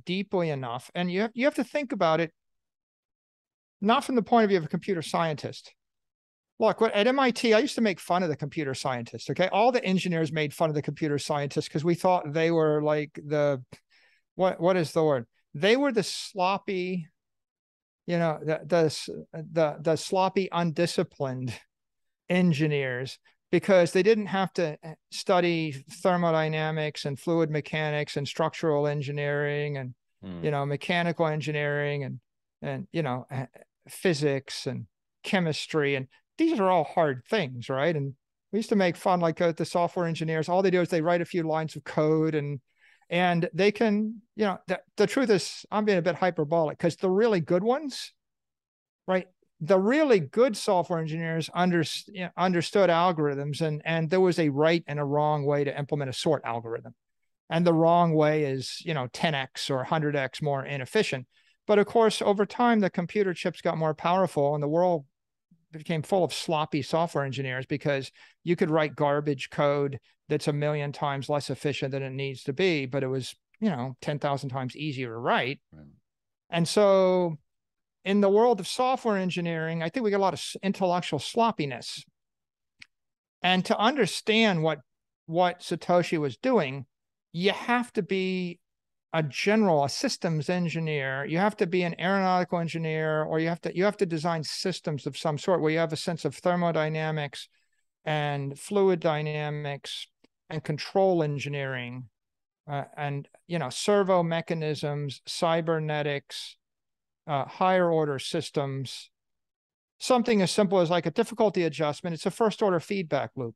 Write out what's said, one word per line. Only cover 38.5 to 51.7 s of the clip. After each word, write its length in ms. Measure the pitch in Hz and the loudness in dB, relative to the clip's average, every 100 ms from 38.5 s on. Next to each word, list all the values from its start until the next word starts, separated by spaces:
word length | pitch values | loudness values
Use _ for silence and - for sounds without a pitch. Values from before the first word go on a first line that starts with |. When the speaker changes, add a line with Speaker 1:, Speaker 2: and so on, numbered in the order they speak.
Speaker 1:
we 80 | 202 | -6
used 120 | 220 | 0
to 60 | 208 | 2
make 200 | 180 160 | 2 2
fun, 240 | 202 180 | 0 2
like, 200 | 165 160 | 2 2
uh, 120 | 175 | 0
the 140 | 160 165 | 0 -2
software 400 | 180 175 185 170 | 0 0 0 -2
engineers, 420 | 160 160 160 156 | -2 -2 -2 0
all 140 | 180 | 2
they 80 | 190 | 4
do 100 | 180 | 2
is 80 | 170 | 2
they 140 | 170 | 0
write 180 | 160 175 | 2 0
a 60 | 165 | 0
few 160 | 180 | -2
lines 340 | 160 156 160 151 | -2 -2 -4 -8
of 80 | |
code 500 | - - 156 156 156 | -4 0 2 4 2
and, 260 | 151 143 143 - _ _ _ _ | 0 -4 -8 -12 _ _ _ _
and 400 | 175 180 170 175 | 0 2 2 0
they 180 | 165 202 | 2 2
can, 520 | - 226 208 214 226 - | 4 2 2 -2 -8 -14
you 120 | - 208 | -2 -2
know, 120 | - - | -2 -6
the, 140 | 180 - - | -6 -6 0
the 100 | 202 | 2
truth 220 | 277 240 | 2 4
is, 380 | 190 - - - | 2 2 -10 -6
I'm 140 | 208 | -2
being 140 | 214 185 | 2 2
a 40 | |
bit 140 | 170 160 | 2 2
hyperbolic 640 | 185 170 147 170 151 - | 0 0 0 0 0 0
'cause 180 | 170 - | -2 0
the 140 | 185 | 0
really 300 | 185 233 190 | 2 4 2
good 220 | 151 175 | 2 2
ones, 520 | 214 262 294 - - - _ _ _ _ _ _ _ _ - | 2 0 -4 -10 -14 -18 _ _ _ _ _ _ _ _ -2
right? 220 | 185 180 _ _ _ | -2 -2 _ _ _
The 180 | 156 190 | 2 4
really 420 | 196 294 302 202 | 6 4 6 4
good 360 | 135 214 262 202 | 2 2 2 2
software 440 | - 180 160 170 | 0 0 0 -2
engineers 500 | 160 160 165 160 151 | -2 -4 -4 -4 -4
under-, 320 | 175 180 | 0 2